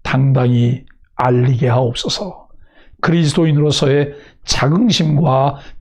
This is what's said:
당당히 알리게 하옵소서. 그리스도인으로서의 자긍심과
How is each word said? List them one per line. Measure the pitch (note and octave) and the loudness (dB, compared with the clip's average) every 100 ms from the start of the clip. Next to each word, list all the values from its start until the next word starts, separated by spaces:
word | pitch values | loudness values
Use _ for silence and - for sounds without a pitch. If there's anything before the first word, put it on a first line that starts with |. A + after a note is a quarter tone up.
당당히 | - C3+ C3+ C3 B2 A#2+ A#2+ B2+ - - _ - | -4 0 2 2 2 2 0 -2 -8 -20 _ -4
알리게 | B2+ B2 B2+ B2 C3 | 0 2 2 0 0
하옵소서. | A#2+ B2+ B2 - - F#3+ - - - - - - - | 0 0 -4 -8 -8 -8 -12 -20 -20 -20 -20 -20 -6
그리스도인으로서의 | - E3 D3+ F3 D#3+ D3 D3+ C#3 C#3+ C#3+ D3 - - - - | 0 2 2 0 2 2 2 0 2 0 0 -6 -20 -14 -6
자긍심과 | - C3+ F3 A#3+ - D#3+ D3 C#3+ C3 C#3+ - - - | -2 0 2 2 0 0 0 2 0 0 -4 -12 -10